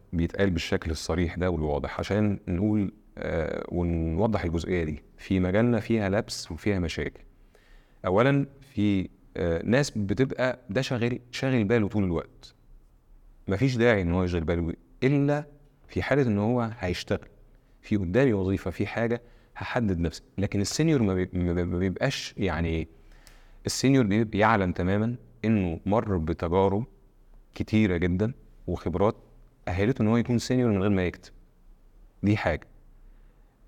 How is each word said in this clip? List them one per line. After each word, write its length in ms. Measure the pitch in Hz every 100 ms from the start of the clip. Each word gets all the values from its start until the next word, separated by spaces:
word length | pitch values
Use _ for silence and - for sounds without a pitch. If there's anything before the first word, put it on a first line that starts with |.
| -
بيتقال 380 | 82 85 - 101
بالشكل 400 | 82 - 95 -
الصريح 440 | 78 - 85 85
ده 160 | 85 92
والواضح 480 | 82 76 71 67 -
عشان 380 | 85 98 107 98 -
نقول، 440 | 87 107 107 95 - - -
آه، 460 | 80 82 78 - -
ونوضح 760 | 87 87 85 80 80 113 104
الجزئيه 400 | 85 85 85 90
دي. 180 | 78 73 - -
في 220 | - 95
مجالنا 400 | 90 98 120 117
فيها 280 | - 113 98
لبس 440 | 101 120 - -
وفيها 260 | 78 107 95
مشاكل. 420 | 85 - 73 - - _ - _ _ - _ _ -
اولا 400 | 95 127 139 139 -
في، 480 | - - 104 95 87 - - -
آه، 260 | 87 82
ناس 260 | - 123 143
بتبقى 680 | 110 101 101 135 - 127 120 -
ده 100 | 98
شاغل، 360 | 131 127 120 123 -
شاغل 340 | - 131 127
باله 240 | 98 120 101
طول 160 | 104
الوقت، 500 | 95 80 - - - _ _ - _ _ _ - - - -
مفيش 280 | 95 135 123
داعي 260 | 117 107
ان 100 | 85
هو 120 | 90
يشغل 200 | 90 87
باله 280 | 80 85 82 - - -
الا 440 | 131 143 143 147 147 - - _ -
في 140 | -
حاله 200 | - 135
ان 160 | 123 101
هو 320 | 107 123 113 110
هيشتغل 500 | 92 87 - 101 - - - - _ _
في 160 | - 107
قدامي 360 | 87 104 139
وظيفه 380 | 101 92 98 92
في 160 | 85 101
حاجه 360 | - 117 117 - - _ -
هحدد 420 | - 131 110 87
نفسي. 240 | 85 - - -
لكن 220 | 95 101
السينيور 420 | 98 - 160 147
ما 120 | 104
بي-، 140 | 92 87
ما 200 | 90 87
بي-، 120 | 87
ما 140 | 87 90
بيبقاش، 560 | 95 87 131 - - -
يعني، 520 | 95 80 85 82 78 - - - - - - - -
السينيور 400 | - 131 135 110
بيبقى 320 | 104 113 95
يعلم 340 | 107 113 90
تمامًا 440 | 82 90 101 113 123 - -
انه 360 | 107 110 90 80 95
مر 300 | 107 107 92
بتجارب 680 | 80 82 85 92 98 98 123 - - _ - - -
كتيره 420 | - - 110 107 87
جدًا 360 | 87 92 110 - - - -
وخبرات 500 | 87 - 87 101 - - - - _ -
اهلته 340 | 90 104 135
ان 60 | 107
هو 80 | 117
يكون 220 | 117 120
سينيور 320 | - 127 123
من 100 | 101
غير 80 | 101
ما 160 | 98 90
يكتب. 260 | - - - - _ - - - - - -
دي 140 | 98 104
حاجه. 300 | 95 135 - - - - - - - _ _ _